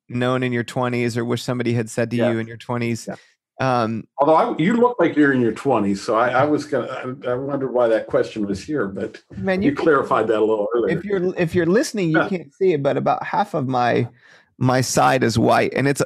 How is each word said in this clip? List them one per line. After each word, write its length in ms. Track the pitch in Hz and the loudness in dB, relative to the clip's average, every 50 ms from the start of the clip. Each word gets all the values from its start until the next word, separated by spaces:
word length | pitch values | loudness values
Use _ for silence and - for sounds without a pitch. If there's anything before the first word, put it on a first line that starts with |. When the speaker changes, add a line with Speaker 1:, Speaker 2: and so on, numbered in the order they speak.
| _ - | _ -8
Speaker 1:
known 340 | 123 123 123 127 127 127 127 | -4 -2 -2 0 0 0 -2
in 80 | 127 | -2
your 120 | 123 120 113 | -2 -4 -4
twenties 540 | - - 131 123 123 120 120 120 120 117 | -4 -4 -4 -2 -2 0 -2 -2 -2 -2
or 60 | 123 117 | -2 -2
wish 200 | 120 120 117 - | -2 -4 -4 -4
somebody 300 | - 123 123 120 117 117 | -4 -4 -2 -2 0 0
had 160 | 120 110 110 | -2 -2 -2
said 220 | - 123 117 120 | -2 -4 -2 -2
to 60 | 120 | 0
Speaker 2:
Yeah. 140 | 120 117 120 | 0 0 0
Speaker 1:
you 80 | 113 113 | 0 -2
in 80 | 113 | -4
your 100 | 113 117 | -8 -12
twenties? 500 | 110 - - 120 120 117 117 117 110 - | -14 -10 -6 -4 -4 -2 -2 -4 -4 -8
Speaker 2:
Yeah. 80 | 98 95 - - _ _ _ _ _ _ - | -12 -14 -16 -18 _ _ _ _ _ _ -4
Speaker 1:
Um, 480 | 131 131 127 120 113 110 113 110 - _ _ | -2 0 2 2 0 -2 -4 -6 -10 _ _
Speaker 2:
Although 180 | - 143 156 160 | 0 2 4 4
I, 220 | 170 233 - 160 | 4 4 2 0
you 180 | 151 156 196 226 | 0 0 2 2
look 220 | 233 240 240 - - | 4 2 2 2 2
like 160 | 170 156 - | 0 2 4
you're 160 | 151 147 139 | 4 4 4
in 100 | 131 127 | 4 2
your 120 | 120 113 107 | 2 0 0
twenties, 480 | - - 139 123 110 101 101 98 98 | -2 0 0 2 2 2 0 -2 -2
so 160 | - - 110 | -2 0 2
I, 120 | 113 123 123 | 2 2 2
I 140 | 123 127 143 | 2 2 2
was 200 | 151 151 135 - | 2 2 0 -2
gonna, 220 | - 143 123 - - 131 123 120 127 131 - - | -2 -4 -4 -2 -4 -8 -8 -8 -10 -10 -8 -6
I, 60 | 127 | -4
I 40 | 123 | -4
wondered 360 | 127 139 143 143 135 135 123 | -4 -4 -4 -4 -4 -4 -2
why 160 | 113 123 120 | 0 2 2
that 200 | 113 110 107 - | 4 2 0 0
question 380 | - - 127 120 - - 113 101 | 0 0 0 0 -2 -4 -4 -4
was 180 | 101 98 92 - | -4 -4 -4 -6
here, 240 | 151 151 135 104 | -4 -4 -2 -4
but 340 | 95 95 101 - - - - _ - - | -4 -4 -6 -8 -8 -10 -14 _ -16 -12
Speaker 1:
Man, 240 | - 190 190 185 185 | -6 -2 -2 0 0
Speaker 2:
you 80 | 208 139 | 2 0
Speaker 1:
you 60 | - | 0
can 100 | - - | 2 2
Speaker 2:
clarified 420 | 160 143 135 120 - 135 113 110 | 2 4 2 2 2 0 0 2
that 120 | 110 107 107 | 2 2 2
a 60 | 107 | 2
little 220 | 107 110 107 101 101 117 | 2 2 0 -2 -2 -2
earlier. 220 | 120 110 - 165 | 0 0 0 -2
Speaker 1:
If 80 | 165 196 | -2 -4
you're, 280 | 202 202 185 175 185 - | -4 -2 -2 -2 -2 -2
if 180 | - 175 160 - | -2 -2 0 0
you're 100 | 180 165 | 0 2
listening, 460 | 165 190 240 302 - - 208 180 160 | 2 2 2 0 0 -2 -2 0 0
you 140 | 156 160 - | 0 0 0
Speaker 2:
<laughs> 40 | - | 0
Speaker 1:
can't 240 | 196 170 143 139 _ | -4 -6 -8 -10 _
see 200 | - 190 185 160 | 0 0 2 2
it, 100 | 143 139 | 2 0
but 140 | 139 135 | 0 0
about 260 | 135 - 143 - - - | 0 0 0 -2 -2 -4
half 300 | - - 170 208 - - | -4 -2 -2 -2 -2 -2
of 140 | 156 131 | -4 -2
my, 420 | 131 127 123 123 120 117 120 120 120 - _ _ - - - _ _ _ | -2 0 0 2 2 2 0 0 -2 -6 _ _ -20 -20 -20 _ _ _
my 240 | - 127 127 123 131 | -2 0 2 2 2
side 420 | 120 - - 160 135 139 135 131 120 | 2 0 2 2 4 4 4 4 2
is 160 | 117 107 117 | 2 2 2
white, 340 | 120 120 117 123 113 - - | 4 4 4 4 2 2 0
and 120 | - 131 | 0 0
it's 140 | 139 139 - 135 | 0 0 0 -2